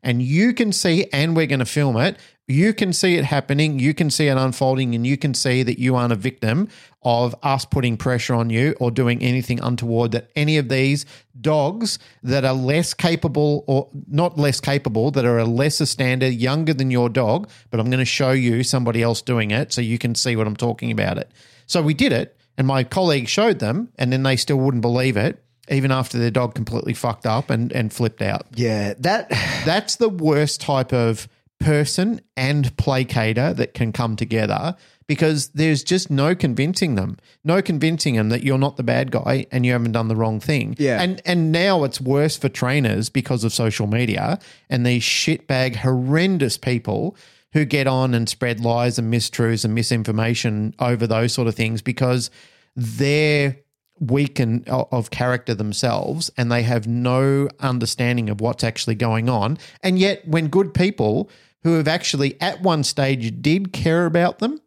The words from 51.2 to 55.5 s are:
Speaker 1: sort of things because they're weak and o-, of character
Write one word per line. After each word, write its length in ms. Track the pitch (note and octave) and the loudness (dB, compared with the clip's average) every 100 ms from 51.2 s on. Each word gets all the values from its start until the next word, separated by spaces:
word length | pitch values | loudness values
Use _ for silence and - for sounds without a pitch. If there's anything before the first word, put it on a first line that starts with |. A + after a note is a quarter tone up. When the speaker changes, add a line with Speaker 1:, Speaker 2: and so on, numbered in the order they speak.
| A#2 | 0
Speaker 1:
sort 160 | A#2+ A2+ | 0 -2
of 60 | |
things 300 | A2 A2+ A2+ | 0 -2 -2
because 480 | B2 - B2+ B2+ A2+ - - _ _ - | -6 -2 0 0 -4 -12 -20 _ _ -6
they're 840 | A2+ A2+ C#3 D3 D3+ D3 C#3 C3 _ _ _ _ | -6 -2 0 2 2 2 0 -4 _ _ _ _
weak 400 | C3 C3+ C#3+ - | 0 2 0 0
and 280 | A#2 A#2+ - | 0 0 -2
o-, 200 | B2+ - | -4 -2
of 200 | B2 G#2+ | -4 -4
character 420 | - B2 B2 - | -2 -2 0 -2